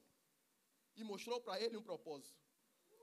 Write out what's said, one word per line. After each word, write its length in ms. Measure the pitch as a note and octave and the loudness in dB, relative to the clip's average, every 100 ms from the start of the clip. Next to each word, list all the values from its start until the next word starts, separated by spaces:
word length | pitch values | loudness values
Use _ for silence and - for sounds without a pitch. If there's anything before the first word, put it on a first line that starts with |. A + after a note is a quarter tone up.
| - _ _ _ _ _ _ _ _ - | -16 _ _ _ _ _ _ _ _ -8
e 80 | |
mostrou 360 | A3 F#3+ A#3 A#3+ | -4 -2 2 2
para 200 | A3 F#3+ | 2 4
ele 160 | A3+ A3 | 4 2
um 60 | |
propósito. 560 | A3 D#3+ E3 C#3+ - - _ _ _ _ _ - | -2 -4 -2 -6 -8 -18 _ _ _ _ _ -20